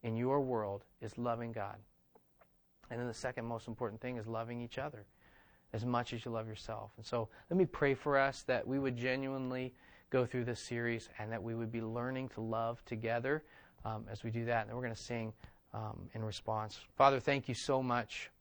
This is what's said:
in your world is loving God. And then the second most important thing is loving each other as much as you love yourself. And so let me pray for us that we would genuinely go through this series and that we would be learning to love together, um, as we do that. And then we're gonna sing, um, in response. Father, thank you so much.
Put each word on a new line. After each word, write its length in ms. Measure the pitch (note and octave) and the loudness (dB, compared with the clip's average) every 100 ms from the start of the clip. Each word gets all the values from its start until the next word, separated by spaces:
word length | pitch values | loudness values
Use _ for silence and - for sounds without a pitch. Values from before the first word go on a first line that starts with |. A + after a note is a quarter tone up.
in 140 | A#2+ A2+ | -2 0
your 240 | B2 C#3+ | 2 2
world 420 | C3+ A#2+ G#2 G2+ - _ | 2 0 0 -4 -8 _
is 160 | A2+ - | -10 -4
loving 360 | A#2+ A#2 A#2 | -2 0 -2
God. 240 | A2+ G2+ G2+ G#2 _ _ - _ _ - _ _ _ - | -4 -6 -8 -18 _ _ -20 _ _ -20 _ _ _ -8
And 80 | A#2+ | -4
then 80 | B2 | -4
the 80 | |
second 300 | G#2+ B2+ A#2+ | -2 -4 -4
most 240 | A#2 A#2 A#2 | -4 -4 -6
important 320 | A#2 A#2+ A2 | -4 -4 -4
thing 160 | B2 B2 | -6 -4
is 100 | G#2+ | -4
loving 340 | A2+ A#2 A#2+ | -4 -4 -6
each 180 | A#2+ - | -6 -6
other 260 | C#3+ B2 G2+ _ - - - - _ | -6 -8 -16 _ -20 -20 -20 -20 _
as 120 | A2+ | -2
much 280 | A#2+ B2 A#2+ | 2 2 2
as 120 | A#2+ | -4
you 60 | B2 | -4
love 160 | A2+ A2 | -4 -4
yourself. 460 | G#2+ - A2 G#2 - | -8 -8 -8 -8 -14
And 80 | |
so 240 | A2 A#2+ A2+ - - | -2 0 0 -8 0
let 60 | F3+ | 4
me 100 | F3 | 4
pray 280 | - C#3+ | 6 4
for 220 | C3+ D3 C#3 | 4 4 6
us 280 | C3+ C3+ | 4 2
that 200 | - B2 | 0 2
we 140 | - C#3 | 2 2
would 180 | C3+ B2 | 2 2
genuinely 760 | B2 C3 C3+ C3+ C3 B2+ B2+ - - - _ | 0 0 0 -2 -2 -2 -4 -8 -20 -20 _
go 140 | C3 | 4
through 200 | A#2+ B2+ | 4 2
this 200 | A#2 A#2 | 0 -2
series 440 | - A#2+ A#2 A#2 - - | -2 0 2 0 -4 -8
and 140 | G#2+ | -4
that 100 | A2+ | -4
we 140 | A2 A#2 | -2 -2
would 160 | A#2 | 0
be 80 | A#2 | -2
learning 480 | A2 A#2 B2 C3 C3 | -2 -2 -2 -2 -4
to 100 | - | -4
love 420 | A2+ A2+ A2+ A#2+ | -2 0 0 -2
together, 580 | - A2+ A2+ A#2 C3 D#3 - - - - | -6 -4 0 2 2 0 -2 -20 -20 -10
um, 220 | A2 G#2+ - | -6 -6 -6
as 140 | G#2 | -6
we 80 | A#2 | -4
do 140 | A#2 | -2
that. 160 | A#2 A#2 | 2 2
And 100 | G#2+ | 2
then 60 | A#2 | -4
we're 80 | |
gonna 100 | B2 | -4
sing, 380 | A2+ - A#2+ A2 - - - _ | -6 -4 -4 -4 -8 -18 -20 _
um, 340 | A2 G#2+ A2 F#2 | -8 -6 -8 -10
in 100 | A2 | -6
response. 540 | A2 G#2 - A2 G#2+ - - - | -6 -6 -2 -2 -2 -8 -18 8
Father, 220 | C#3 C3+ | 8 8
thank 300 | A#2+ C#3 - | 4 2 0
you 60 | |
so 280 | A#2 - C3+ | -4 2 2
much. 480 | B2+ A#2+ A2 - - _ | 4 2 0 -8 -12 _